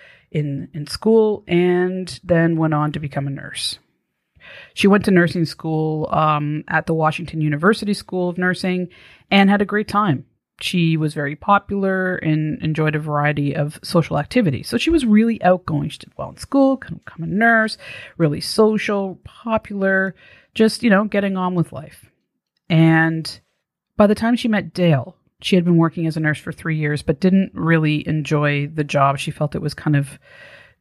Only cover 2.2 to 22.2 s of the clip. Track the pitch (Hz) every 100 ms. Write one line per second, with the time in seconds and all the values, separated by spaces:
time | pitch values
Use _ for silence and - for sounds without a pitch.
2.2 | 180 165 165 160 160 151 151 143 151 -
3.2 | 139 139 - - - - _ _ _ _
4.2 | _ _ - - - - 196 202 208 185
5.2 | 170 175 160 - 160 156 156 156 156 151
6.2 | 156 151 147 151 - 160 160 160 156 151
7.2 | 170 160 151 147 180 220 208 196 - 185
8.2 | 180 175 180 180 190 180 175 - - _
9.2 | - 196 196 202 202 208 208 202 208 131
10.2 | - _ _ - - 175 165 160 156 156
11.2 | 143 151 - 202 - 202 196 190 185 185
12.2 | 160 156 156 143 156 156 156 151 151 147
13.2 | 147 147 143 - 147 - - 175 - 151
14.2 | 147 254 190 131 - 233 320 330 240 208
15.2 | 226 226 180 180 - 151 151 - - -
16.2 | - - - 277 269 269 - 160 - -
17.2 | 165 185 233 226 220 - - - - -
18.2 | 160 143 - - 220 220 - 202 190 170
19.2 | - _ 233 220 - 202 190 190 190 -
20.2 | - - _ - 220 - 240 196 208 202
21.2 | 202 190 180 180 160 147 147 - _ _